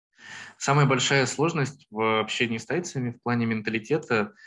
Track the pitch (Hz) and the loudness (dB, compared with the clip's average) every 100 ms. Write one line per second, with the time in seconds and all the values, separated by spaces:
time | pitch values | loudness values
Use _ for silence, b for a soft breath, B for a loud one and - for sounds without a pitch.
0 | _ B B B B B - 143 143 131 | _ B B B B B 0 4 4 4
1 | - 139 127 - 156 165 127 - _ 107 | 4 2 2 0 0 0 -2 -4 _ -2
2 | 110 110 107 - 120 113 - 151 180 139 | 2 2 0 -2 -2 -4 -4 -4 -4 -4
3 | 123 117 - 120 113 110 107 113 110 147 | -6 -6 -2 0 0 -2 -2 -4 -2 -2
4 | - 113 104 B | 0 0 0 B